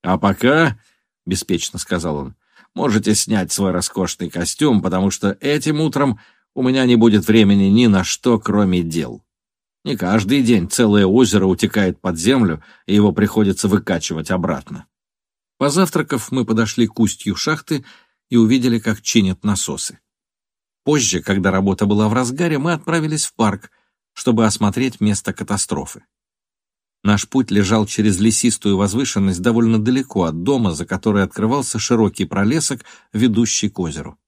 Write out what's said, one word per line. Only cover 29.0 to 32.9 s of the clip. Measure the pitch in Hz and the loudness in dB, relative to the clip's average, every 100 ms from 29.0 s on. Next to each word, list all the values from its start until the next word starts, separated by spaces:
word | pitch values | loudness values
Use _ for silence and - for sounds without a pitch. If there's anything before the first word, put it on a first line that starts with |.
| 135 - 98 87 | -2 0 0 0
довольно | 107 113 113 113 | 0 2 2 2
далеко | 107 127 127 101 | 0 -2 -2 -2
от | 85 80 | -2 -2
дома, | 90 139 104 | -2 0 0
за | 76 82 | -4 -6
которой | 95 110 101 | -4 -2 0
открывался | 95 - 110 139 127 113 | -2 -2 -2 -2 -4 -6
широкий | - 120 104 - | -2 2 2 0
пролесок, | 90 - 101 156 156 135 - | -6 -2 0 0 -2 -8 -12